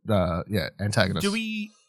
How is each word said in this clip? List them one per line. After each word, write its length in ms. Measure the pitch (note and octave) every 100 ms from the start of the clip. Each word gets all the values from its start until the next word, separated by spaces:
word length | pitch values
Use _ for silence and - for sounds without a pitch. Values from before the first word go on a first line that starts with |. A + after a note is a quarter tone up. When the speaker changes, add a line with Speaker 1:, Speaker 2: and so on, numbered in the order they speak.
| -
Speaker 1:
uh, 340 | G2+ F2 E2+ -
yeah, 220 | G2 D#2 -
antagonist. 440 | G2+ G#2 F#2+ F2
Speaker 2:
Do 80 | G3+
we, 400 | A3 A3 G#3+ G#3 _